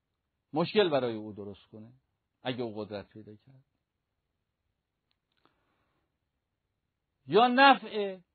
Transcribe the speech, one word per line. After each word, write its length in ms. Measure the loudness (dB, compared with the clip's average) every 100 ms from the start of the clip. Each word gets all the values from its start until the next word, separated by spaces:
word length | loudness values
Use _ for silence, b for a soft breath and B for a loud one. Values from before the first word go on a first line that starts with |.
| _ _ _ _ _
مشکل 360 | -4 0 2 2
برای 260 | 0 -2 -6
او 180 | -10
درست 320 | -14 -16 -16 _
کنه 220 | -20 -20 -20 _ _ _ _
اگه 200 | -10 -8
او 120 | -8 -8
قدرت 320 | -10 -12 -14
پیدا 260 | -20 -20 -20
کرد. 280 | _ -20 _ _ _ _ _ _ _ _ _ _ _ _ _ _ _ _ _ _ _ _ _ _ _ _ _ _ _ _ _ _ _ _ _ _ _ _ 0
یا 220 | 4 4
نفع، 720 | 6 6 6 0 -6 -6 -8 -18